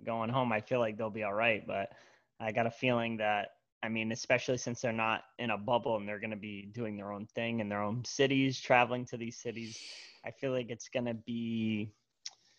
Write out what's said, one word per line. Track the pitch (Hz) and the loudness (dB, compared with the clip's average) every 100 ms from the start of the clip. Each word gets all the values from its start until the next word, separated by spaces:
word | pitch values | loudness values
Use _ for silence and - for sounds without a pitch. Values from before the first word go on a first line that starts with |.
| - | -4
going | 113 113 | -2 0
home, | 127 123 | 2 4
I | 107 | 2
feel | - 127 | 2 2
like | 113 107 | 2 0
they'll | 110 | -4
be | 107 | -2
all | 104 | -2
right. | 101 117 104 - | 2 4 4 0
But | 98 98 - - - _ _ | -2 -4 -8 -20 -20 _ _
I | 110 | -2
got | 107 117 | 2 0
a | |
feeling | - 131 120 117 113 | 2 2 2 2 0
that, | 107 104 98 - _ _ | 2 0 -2 -10 _ _
I | 113 | -4
mean, | 113 110 | -2 -2
especially | 110 - 127 - 127 | -4 2 2 2 0
since | - 117 | -2 -2
they're | 123 | -2
not | 113 113 110 - - | 0 0 0 -4 -6
in | 120 | -2
a | 101 | -2
bubble | 107 120 120 110 | 2 2 2 0
and | 101 | -2
they're | 104 | -6
gonna | 110 107 | -4 -6
be | 107 101 101 | -6 -8 -10
doing | 113 110 104 | -6 -6 -4
their | 101 | -6
own | 104 107 - | -6 -6 -4
thing | 117 117 | -2 0
in | 104 | 0
their | 104 | 0
own | 104 117 117 | 0 -2 -4
cities, | - 135 135 135 127 | 2 4 6 4 0
traveling | - 127 120 123 120 | 4 6 6 2 -4
to | 120 | -6
these | 113 117 | -8 -6
cities, | 123 110 113 113 - - - - - | -8 -6 -8 -10 -14 -14 -16 -14 -12
I | |
feel | - 135 | -4 -2
like | 127 117 | 0 -2
it's | 117 - | -8 -4
gonna | 135 120 | -2 0
be | 113 117 117 117 113 110 107 107 - _ _ - - _ | -2 -4 -4 -2 0 2 2 -2 -8 _ _ -16 -16 _